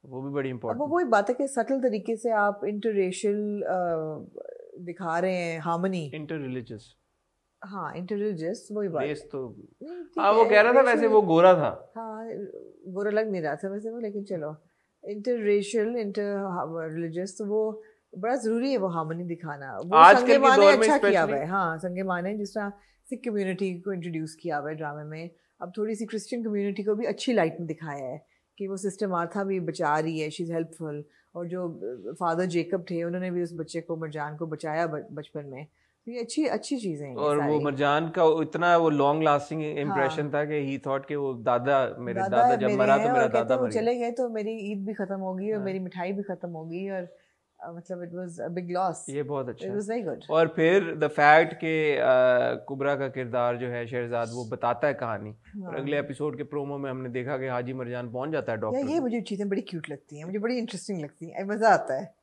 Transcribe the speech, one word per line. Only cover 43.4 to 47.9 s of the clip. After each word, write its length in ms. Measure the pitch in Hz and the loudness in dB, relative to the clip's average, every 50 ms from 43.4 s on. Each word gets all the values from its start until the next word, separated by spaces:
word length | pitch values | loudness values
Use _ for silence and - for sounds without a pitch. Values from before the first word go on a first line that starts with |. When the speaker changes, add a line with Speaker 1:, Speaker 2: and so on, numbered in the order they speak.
| 233 226 262 | 2 2 2
Speaker 2:
हैं, 60 | 262 | 2
"वो 60 | 254 | 2
Speaker 1:
मर 60 | 233 214 | 0 0
गया।" 100 | 226 220 | 0 0
Speaker 2:
चले 160 | 233 247 247 | 0 0 0
गए 120 | 240 233 | -2 -4
तो 180 | 233 240 254 240 | -2 -2 -4 -2
मेरी 440 | 226 220 208 214 220 226 202 202 214 | -2 -4 -4 -4 -6 -6 -6 -8 -6
ईद 140 | 196 196 | -6 -6
भी 80 | 196 214 | -8 -6
खत्म 240 | 202 202 185 196 190 | -6 -6 -6 -6 -6
हो 160 | 190 185 185 | -6 -6 -6
गई 160 | 185 196 208 | -6 -4 -4
और 60 | 220 | -4
Speaker 1:
हाँ। 80 | 208 196 | -2 -2
Speaker 2:
मेरी 140 | 196 190 190 | -4 -4 -4
मिठाई 340 | 185 180 185 180 175 180 202 | -6 -8 -8 -6 -6 -4 -4
भी 100 | 196 202 | -6 -6
खत्म 260 | 202 185 175 - 175 | -6 -8 -8 -8 -10
हो 160 | 170 160 160 | -10 -10 -10
गई, 240 | 165 165 180 190 196 | -10 -8 -8 -6 -6
और, 200 | 196 185 180 175 - _ _ _ _ _ _ _ _ _ | -6 -6 -8 -10 -14 _ _ _ _ _ _ _ _ _
अ, 120 | - - 170 | -16 -14 -14
मतलब 260 | 170 170 - | -14 -12 -12